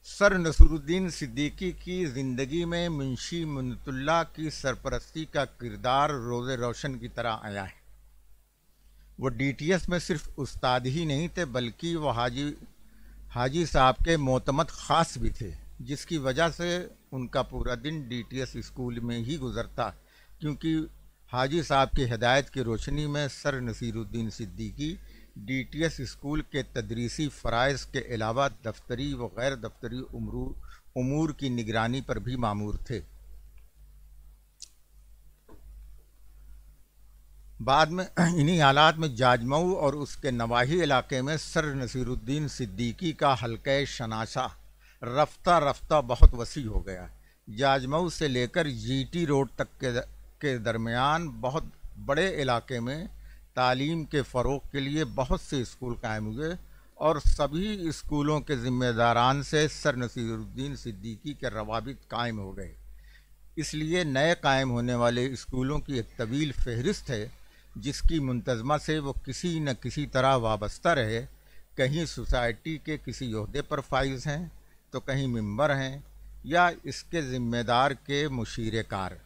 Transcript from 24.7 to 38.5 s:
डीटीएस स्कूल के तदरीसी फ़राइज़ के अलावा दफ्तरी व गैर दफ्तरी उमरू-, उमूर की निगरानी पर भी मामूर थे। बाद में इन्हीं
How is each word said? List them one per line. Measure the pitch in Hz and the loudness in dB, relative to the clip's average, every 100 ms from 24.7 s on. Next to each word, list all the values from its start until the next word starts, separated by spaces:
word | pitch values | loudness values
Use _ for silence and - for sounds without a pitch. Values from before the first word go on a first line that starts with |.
| 113 151 196 - - - - | -6 -8 -8 -14 -20 -20 -14
डीटीएस | 101 131 117 147 160 - | -6 -6 -4 -2 -2 -2
स्कूल | 120 - 143 151 | -10 -8 -4 -4
के | - 139 | -2 -6
तदरीसी | 123 123 104 113 120 - 147 | -4 -6 -6 -4 -4 -2 -4
फ़राइज़ | - 117 113 131 131 - | -4 -2 2 2 0 -4
के | 135 117 | -6 -4
अलावा | 117 110 117 139 107 | -4 0 0 0 -2
दफ्तरी | 113 104 - 120 143 | -10 -10 -8 -6 -4
व | 131 117 | -6 -8
गैर | 95 131 135 | -4 -4 -4
दफ्तरी | 110 - 117 123 | -10 -10 -10 -8
उमरू-, | - 123 107 117 131 - - - - 127 | -10 -8 -6 -6 -6 -8 -14 -16 -10 -4
उमूर | 127 147 160 | 0 0 -2
की | 147 139 | -2 -4
निगरानी | 120 110 110 113 135 | -2 -2 0 0 -2
पर | 127 113 | -4 -6
भी | 101 127 | -4 -2
मामूर | 117 104 104 - - | -2 -2 -4 -6 -4
थे। | 113 80 - - - - - - _ - - - - - - _ _ - - _ - - - - _ _ - - - - - - - - - - - - - - _ - - - - - - | -8 -8 -20 -20 -20 -20 -20 -20 _ -20 -20 -20 -20 -20 -20 _ _ -20 -20 _ -20 -20 -20 -20 _ _ -20 -18 -18 -18 -20 -20 -20 -20 -20 -20 -20 -20 -20 -20 _ -20 -20 -20 -20 -20 -6
बाद | 117 143 156 | 2 4 4
में | 180 | 2
इन्हीं | 185 - 170 175 147 | -2 2 4 6 4